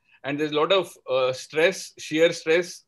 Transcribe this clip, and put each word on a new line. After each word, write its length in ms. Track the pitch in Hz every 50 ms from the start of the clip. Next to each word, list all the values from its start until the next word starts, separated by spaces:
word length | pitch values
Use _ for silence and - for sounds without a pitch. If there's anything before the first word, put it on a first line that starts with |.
| _ _ _ _ -
And 160 | 135 147 143
there's 120 | 156 151
a 40 | 147
lot 160 | 147 160 170
of, 240 | 196 190 170 - - - - -
uh, 240 | 127 131 127 127 127
stress, 600 | - - - 143 156 165 190 185 - - - _
shear 340 | - - - 151 156 165 170
stress. 520 | 165 - - 160 160 180 175 175 - - _